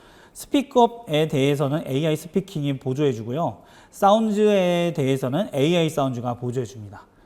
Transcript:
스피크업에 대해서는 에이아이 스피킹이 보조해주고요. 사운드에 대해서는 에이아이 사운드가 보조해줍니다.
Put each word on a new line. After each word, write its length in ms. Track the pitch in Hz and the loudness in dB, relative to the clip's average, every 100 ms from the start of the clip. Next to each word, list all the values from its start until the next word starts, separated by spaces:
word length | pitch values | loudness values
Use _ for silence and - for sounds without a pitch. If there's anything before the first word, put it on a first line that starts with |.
| - - - | -20 -20 -20
스피크업에 960 | - - 285 - 247 233 240 - 151 156 | -20 -2 -2 2 2 2 0 -2 0 2
대해서는 560 | 139 139 143 139 156 - | 2 2 2 0 -2 -2
에이아이 300 | 135 160 151 | -2 0 -2
스피킹이 640 | - 190 185 151 143 135 | -2 -4 -4 -6 -4 -4
보조해주고요. 760 | 131 131 147 113 110 143 147 98 - - - | -4 0 0 0 -4 -4 -4 -6 -18 -20 -14
사운드에 1040 | - 196 220 220 202 214 202 180 175 170 156 | 2 4 4 2 2 4 4 2 2 0 0
대해서는 540 | 131 135 127 151 220 | 0 0 0 -2 -2
에이아이 380 | 139 151 175 156 | 0 2 2 2
사운드가 440 | 151 135 120 120 | 0 -2 -2 -6
보조해줍니다. 680 | 120 123 127 113 113 101 101 - _ | -6 -4 -4 -6 -10 -16 -18 -20 _